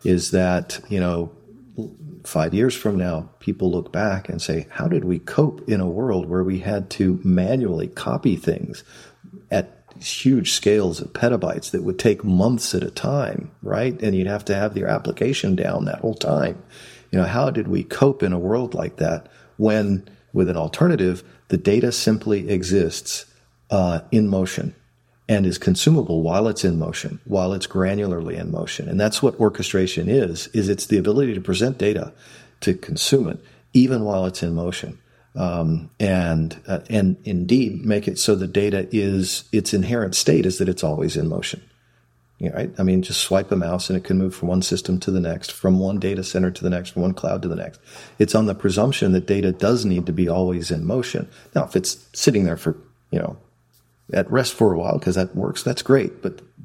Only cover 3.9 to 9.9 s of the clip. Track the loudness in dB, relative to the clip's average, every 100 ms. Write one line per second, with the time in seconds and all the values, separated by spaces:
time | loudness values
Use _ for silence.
3.9 | -2 -2 -2 -6 -8 -4 -4 -6 -4 0
4.9 | 0 0 -4 0 2 2 0 -2 0 0
5.9 | -2 0 -2 0 0 0 -2 -2 -4 -4
6.9 | 0 2 2 2 2 2 0 0 -2 -4
7.9 | -6 -4 0 0 0 -2 -4 -8 -12 -18
8.9 | -20 -20 _ -20 -20 -2 -2 -2 -12 _